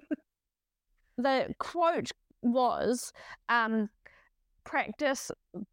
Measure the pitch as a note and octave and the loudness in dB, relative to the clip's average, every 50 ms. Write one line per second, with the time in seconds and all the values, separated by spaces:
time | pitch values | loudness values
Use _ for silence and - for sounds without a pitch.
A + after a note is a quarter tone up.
0 | - - D4+ - _ _ _ _ _ _ _ _ _ _ _ _ _ _ _ _ | -4 -4 -6 -8 _ _ _ _ _ _ _ _ _ _ _ _ _ _ _ _
1 | _ _ _ - A#3+ C4+ C4+ B3+ F3 - - - - - - E4+ E4+ E4 E4+ B3+ | _ _ _ -2 0 2 2 2 0 -2 -4 -8 -8 -6 -2 2 2 2 2 2
2 | A#3+ - - _ _ _ _ _ - A#3+ A#3 C4 B3 A#3 - C#2+ C#2+ - B3 A#3+ | -2 -6 -8 _ _ _ _ _ 0 2 2 4 4 2 2 2 2 2 0 0
3 | - - - - - - - - _ - A#3 A#3+ A3+ A3 A3 A3 G#3 G#3 _ _ | -2 -8 -14 -18 -20 -20 -20 -10 _ 0 2 2 2 2 2 0 0 -2 _ _
4 | - - _ _ _ _ _ _ _ _ _ _ - - - C#4 G3+ - G#3+ - | -20 -20 _ _ _ _ _ _ _ _ _ _ -12 -4 -2 -2 -2 -2 -4 -2
5 | D4 C4+ C4+ - - - - - _ _ - F3+ G#3 - | 0 0 0 0 -4 -8 -10 -12 _ _ -14 -12 -12 -8